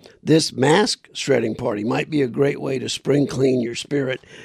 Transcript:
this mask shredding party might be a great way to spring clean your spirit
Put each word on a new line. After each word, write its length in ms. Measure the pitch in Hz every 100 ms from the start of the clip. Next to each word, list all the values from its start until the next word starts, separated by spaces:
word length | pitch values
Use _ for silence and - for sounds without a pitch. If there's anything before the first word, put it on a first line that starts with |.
| - _
this 300 | - 160 151
mask 560 | 117 135 175 208 - -
shredding 420 | - - 127 113
party 300 | - 120 104
might 240 | 107 131 143
be 120 | 151
a 60 | 131
great 320 | 113 139 139
way 180 | 143 131
to 100 | 113
spring 380 | - - 143 135
clean 340 | 131 135 127
your 140 | 117
spirit 460 | 117 - 143 131 127 - -